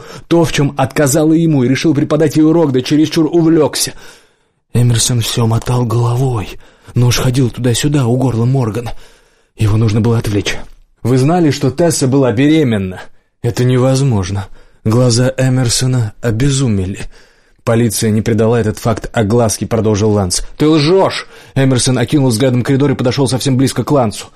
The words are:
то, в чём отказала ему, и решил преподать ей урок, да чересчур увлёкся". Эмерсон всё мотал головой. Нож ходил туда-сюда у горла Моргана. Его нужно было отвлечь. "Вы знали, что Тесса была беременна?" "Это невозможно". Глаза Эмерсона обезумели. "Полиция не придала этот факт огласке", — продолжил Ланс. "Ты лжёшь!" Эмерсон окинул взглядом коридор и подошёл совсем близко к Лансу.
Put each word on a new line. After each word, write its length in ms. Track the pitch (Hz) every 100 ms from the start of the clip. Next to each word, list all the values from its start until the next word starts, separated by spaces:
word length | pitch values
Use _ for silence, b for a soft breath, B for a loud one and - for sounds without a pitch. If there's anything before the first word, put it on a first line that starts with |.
| B B -
то, 160 | 170
в 80 | 156
чём 240 | - 139 143
отказала 560 | 135 - 147 147 156
ему, 300 | 160 165 147
и 40 | 120
решил 260 | 131 165
преподать 420 | 139 147 151 156 156
ей 80 |
урок, 280 | 156 165 156
да 100 | 127
чересчур 440 | 127 147 156 - 156
увлёкся". 680 | 170 165 160 139 - - - B B B B B B _
Эмерсон 480 | - 120 117 - 123
всё 260 | 110 - 113
мотал 380 | 113 - 123 123
головой. 640 | 113 120 120 135 117 90 - B B B -
Нож 220 | 120 117
ходил 320 | 131 127 127
туда-сюда 560 | - 123 117 - 147 120
у 100 | 123
горла 280 | 131 110 117
Моргана. 460 | 135 117 104 117 - b b b b b -
Его 220 | 107 107
нужно 240 | 117 110
было 160 | 113 113
отвлечь. 400 | 110 101 - - - - _ _
"Вы 160 | 113 131
знали, 340 | 135 180 160
что 200 | 135 139
Тесса 360 | 135 170 - 135
была 240 | 139 131
беременна?" 720 | 113 147 156 139 110 95 90 - - _ _
"Это 220 | 120 -
невозможно". 840 | 127 127 127 131 139 110 90 98 98 b b b
Глаза 500 | - 113 127 113 127 -
Эмерсона 760 | 131 127 127 - 131 127 110 -
обезумели. 800 | 120 110 139 135 135 101 92 101 - b b b b b
"Полиция 460 | - 113 120 107 113
не 120 | 107
придала 380 | 107 110 113 117
этот 200 | 107 101
факт 300 | 120 110 -
огласке", — 520 | - 104 120 113 - 101
продолжил 440 | 113 107 104 110
Ланс. 320 | 104 92 - B -
"Ты 100 | 147
лжёшь!" 600 | 160 143 190 156 - - B B
Эмерсон 440 | - 135 127 117 123
окинул 320 | 120 151 131
взглядом 340 | 107 131 123
коридор 280 | 113 135 143
и 40 | 123
подошёл 320 | 127 120 131
совсем 280 | 123 139 127
близко 280 | 135 -
к 80 | 123
Лансу. 360 | 147 117 - -